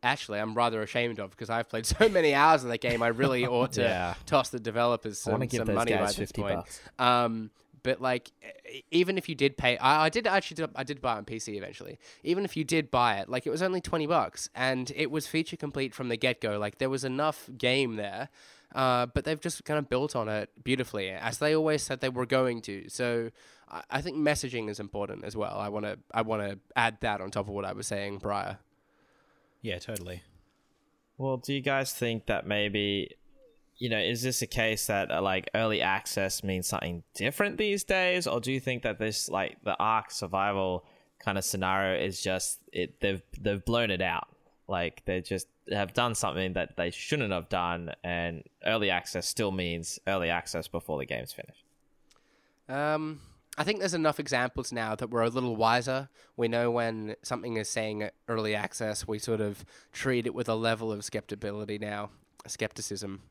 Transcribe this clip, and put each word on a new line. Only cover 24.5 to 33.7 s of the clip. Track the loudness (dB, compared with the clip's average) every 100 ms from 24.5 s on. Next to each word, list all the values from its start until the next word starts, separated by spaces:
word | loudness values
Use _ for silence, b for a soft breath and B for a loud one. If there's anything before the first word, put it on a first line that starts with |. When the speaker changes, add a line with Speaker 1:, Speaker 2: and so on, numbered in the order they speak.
| -4 -6
Speaker 1:
is | -6
important | -8 -6 -6 -6
as | -8 -4
well. | -4 -4
I | -4
wanna, | -4 -4 -8 _
I | -2
wanna | 0 0 -2 -6 _ 2
add | 2 2
that | -2 -2
on | -2
top | -4 -2
of |
what | -4 -4
I |
was | -4 -4
saying | -4 -4 -6
prior. | -2 -2 -2 -8 _ b b b b b b b b b -6
Speaker 3:
Yeah, | -6
totally. | -6 -10 -8 -12 -14 _ _ _ _ _ _ _ _ -8
Speaker 2:
Well, | -4 -4
do | -4
you | -2
guys | 0 0 0
think | -2 -2 -2 -2
that | -2 0
maybe, | 0 2 2 0 0 -2 -10 _ -20 -20 _ _